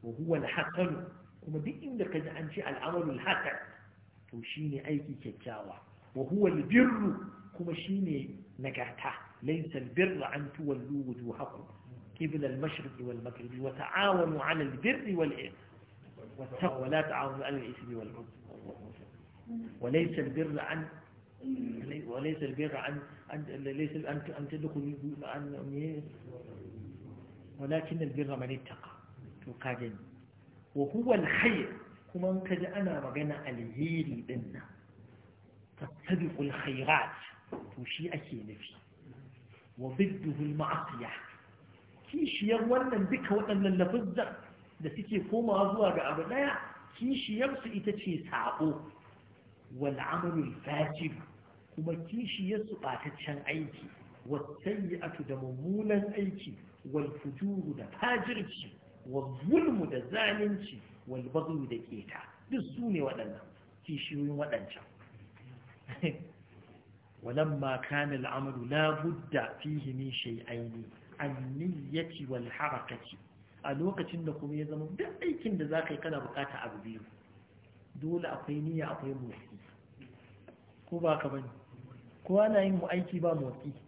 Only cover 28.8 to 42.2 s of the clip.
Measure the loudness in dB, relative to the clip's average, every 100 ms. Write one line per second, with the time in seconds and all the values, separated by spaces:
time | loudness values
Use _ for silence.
28.8 | -14 -18 -18 -18 -16 -14 -14 -8 -4 -4
29.8 | -4 -8 -14 -18 -20 -20 -20 -20 -6 0
30.8 | 2 2 6 6 6 6 6 6 2 -4
31.8 | -12 -20 -8 0 2 2 2 2 2 2
32.8 | 2 0 -2 0 0 -2 -4 -6 -6 0
33.8 | 2 2 0 -2 -4 -4 -4 -8 -12 -18
34.8 | -20 -20 -20 -20 -20 -20 -20 -20 -20 -14
35.8 | -14 -12 0 2 2 0 -2 -2 -4 0
36.8 | 6 6 4 -6 -14 -18 -10 -10 -8 -10
37.8 | -8 -4 -4 -4 -6 -10 -10 -12 -14 -16
38.8 | -20 -20 -20 -18 -18 -20 -20 -20 -20 -8
39.8 | -6 4 4 4 -2 0 0 0 0 0
40.8 | -2 -6 -6 -8 -12 -18 -20 -20 -20 -20
41.8 | -20 -20 -6 0